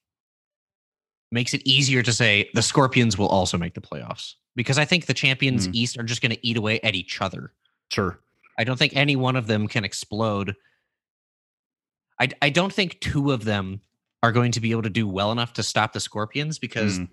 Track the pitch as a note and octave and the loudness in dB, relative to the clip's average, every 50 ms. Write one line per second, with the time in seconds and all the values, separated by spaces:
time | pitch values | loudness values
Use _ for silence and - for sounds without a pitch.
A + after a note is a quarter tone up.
0 | _ _ _ _ _ _ _ _ _ _ _ _ _ _ _ _ _ _ _ _ | _ _ _ _ _ _ _ _ _ _ _ _ _ _ _ _ _ _ _ _
1 | _ _ _ _ _ _ A#2 A#2+ B2 - - C#3 - C3+ C3 C3+ C#3+ B2+ C3+ B2+ | _ _ _ _ _ _ -4 -2 -2 -2 -4 -2 0 2 2 2 4 4 2 2
2 | A2+ B2 A2+ - B2 A2 G#2 G2+ G#2+ - - A2+ A2 - - D3+ C3+ B2+ - B2+ | 2 2 2 4 4 4 4 4 2 2 0 0 0 2 4 4 2 4 4 2
3 | A#2+ A2+ G2+ F#2+ G2+ - - G2 F#2 - - F2+ E2+ E2+ - - - - - - | 2 2 2 0 0 2 2 2 2 0 0 -2 -4 -4 -8 -10 -14 -12 -12 -10
4 | A#1 - - - - - - _ _ _ - B2 A#2+ - C3+ D3 D3+ - F3+ F3 | -10 -10 -12 -12 -14 -16 -18 _ _ _ -6 -4 -2 0 0 0 2 2 0 0
5 | - - B2+ - - C#3 C3 - C#3+ C3+ B2+ G#2+ F#2+ F#2 F2 - A#2+ A#2+ - A#2+ | 0 -2 -2 0 0 0 0 2 0 0 2 0 0 0 0 -2 -2 -2 -4 -6
6 | A#2 A2+ A#2+ - - A#2+ A2+ - - A#2 A2+ A#2 G#2 G#2+ A2 - - A2 G2+ F#2 | -6 -6 -4 -2 -2 -2 -2 -2 -4 -4 -2 -2 0 -2 -2 0 0 -2 -2 -2
7 | E2 - - - G2+ F#2+ - - - - _ _ _ _ _ _ _ - - - | -4 -8 -6 -4 -4 -4 -6 -8 -14 -16 _ _ _ _ _ _ _ -6 -4 -2
8 | G2+ F2+ F2+ - _ _ _ _ _ _ _ - A2+ A#2+ B2+ A#2+ D#3 C#3+ - C#3 | -2 -2 -4 -8 _ _ _ _ _ _ _ -4 -2 -2 0 0 0 0 2 2
9 | C#3+ D3 C#3+ C3 B2+ B2+ B2+ C3 A#2 G#2+ A2+ G#2+ G#2+ G2+ - A#2+ G2+ F#2+ - - | 2 2 2 2 2 0 0 0 0 0 0 0 0 0 -2 -2 -4 -4 -6 -10
10 | - - G#2 G#2 A2+ A2 G#2 G2+ G2+ F#2+ G2 - _ _ _ _ _ _ _ _ | -10 -6 -4 -2 0 0 0 -2 -2 -6 -8 -10 _ _ _ _ _ _ _ _
11 | _ _ _ _ _ _ _ _ _ _ _ _ _ _ _ _ _ _ _ _ | _ _ _ _ _ _ _ _ _ _ _ _ _ _ _ _ _ _ _ _
12 | _ _ _ - B2 B2+ - - C#3+ D3 C3+ E3+ F3+ G3 - - G3 E3+ - - | _ _ _ -2 -2 -2 0 2 0 2 4 4 2 2 2 0 -2 -2 -4 -6
13 | - - - D3 C#3 C#3+ C3+ A#2 G2+ A2 G#2 G2+ F#2+ F#2 F#2+ G2+ - _ _ _ | -4 -2 0 0 2 2 0 0 0 0 0 0 -2 -4 -8 -10 -14 _ _ _
14 | _ _ _ _ - A#2 A2 A#2+ A#2+ A#2+ A2+ A#2+ A2 A2+ A2+ A2+ A2 A2 F#2 A#2 | _ _ _ _ 2 4 4 4 4 2 2 0 0 0 0 0 -2 -2 0 -2
15 | A2 G2+ F2+ F#2 G2+ G#2 A2 A#2+ A#2+ A#2 - - G#2 - - A2+ G#2 - - G2+ | -2 0 0 0 0 0 0 -2 -4 -4 -4 -4 -4 0 0 0 0 0 -2 -4
16 | - - - G#2 G#2+ G#2+ - C3+ D3 D#3 D#3 - - A2+ - A#2 A2 G#2 F#2+ F2+ | -8 -6 -6 -6 -6 -4 -4 -6 -6 -6 -6 -8 -8 -6 -4 -2 0 0 0 -2
17 | F2+ F2+ | -4 -8